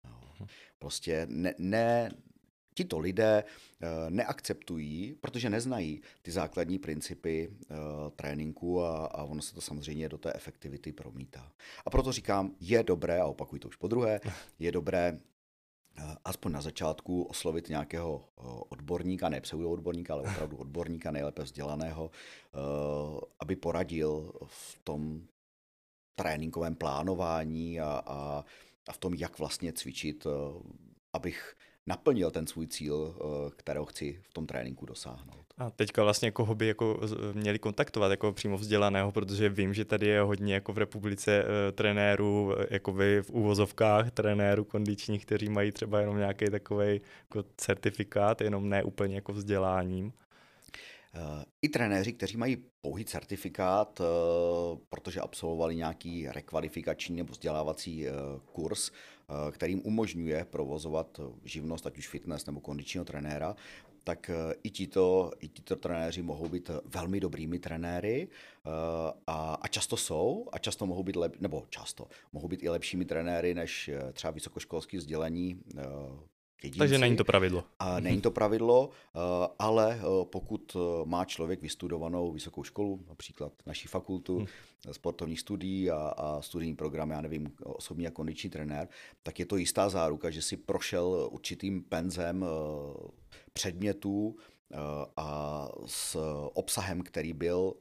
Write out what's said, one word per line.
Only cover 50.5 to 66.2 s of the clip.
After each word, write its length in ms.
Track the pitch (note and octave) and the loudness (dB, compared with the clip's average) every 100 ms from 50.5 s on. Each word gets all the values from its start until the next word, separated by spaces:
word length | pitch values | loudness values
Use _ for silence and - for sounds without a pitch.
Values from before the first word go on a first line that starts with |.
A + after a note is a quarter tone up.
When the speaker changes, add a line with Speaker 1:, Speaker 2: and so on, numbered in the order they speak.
| _ - - - - - | _ -20 -18 -18 -20 -14
Speaker 1:
Eh, 300 | - D#2 D2+ C#2+ _ | -10 -8 -8 -10 _
i 60 | - | 0
trenéři, 440 | B2 A#2 G2 G#2 | 2 4 4 2
kteří 240 | - F#2+ A2 | -2 -4 0
mají 200 | A#2 B2 - _ | 0 0 -4 _
pouhý 240 | C#2+ C#2 | -8 -6
certifikát, 960 | A2 D#2 - G2 F2+ D#2 F#2 G2 G#2 - | -6 -8 -6 -6 -6 0 4 4 4 2
eh, 40 | F2 E2+ E2+ E2+ E2+ E2+ E2+ D#2+ - | 2 4 4 4 4 2 0 -4 -10
protože 320 | - - F2 | -10 -8 -6
absolvovali 560 | - - E2 E2 E2 E2 | -6 -4 -4 0 0 0
nějaký 520 | D#2+ E2 E2+ E2+ D2 | -2 -4 -8 -6 -6
rekvalifikační 880 | B1 - D#2+ D#2 - - D#2 - E2+ | -8 -4 -2 -2 -4 -4 -4 -4 -4
nebo 160 | E2 | -6
vzdělávací, 760 | - D#2+ D2+ D2+ - - D#2+ C#2+ | -4 -2 0 -2 -2 -6 -6 -4
eh, 40 | C#2 C#2 C#2 - | -4 -6 -10 -12
kurz, 380 | - D#2 G2 - | -6 -4 -2 -4
eh, 640 | - - - - D2 D2 | -8 -20 -20 -10 -4 -4
který 200 | C#2+ E2 | -2 -2
jim 80 | F#2+ | -2
umožňuje 600 | G#2+ A2 G#2+ E2+ E2 D2+ | 0 0 0 -2 -2 -2
provozovat 760 | F2 D2 C#2 D2 D#2+ D#2 D#2+ - C#2 A#1 | -2 -4 -4 -4 -2 -2 -4 -8 -12 -12
živnost, 420 | B1 D#2+ D2+ E2 - | -12 -8 -6 -4 -6
ať 120 | - | -10
už 100 | C2+ | -10
fitness 380 | C#2+ E2+ D2+ - | -10 -6 -6 -6
nebo 140 | D2 | -8
kondičního 440 | C#2+ D2 C#2 F#2 | -6 -8 -6 -6
trenéra, 520 | D#2 D2 D2 D2 D#2+ G#2+ - - - - | -6 -6 -4 -2 -4 -6 -14 -20 -20 -10
tak, 260 | - E2+ - | -6 -6 -2
eh, 240 | E2 D#2+ D2+ | -2 -2 -4
i 80 | - | -6
tito, 600 | - F#2+ G2 F#2 F#2 F2 - | -6 0 6 8 8 4 -4
i 100 | D#2 | -14
tito 280 | - - - | -14 -6 -4
trenéři 460 | - E2 D#2+ E2+ | -2 -2 -2 -4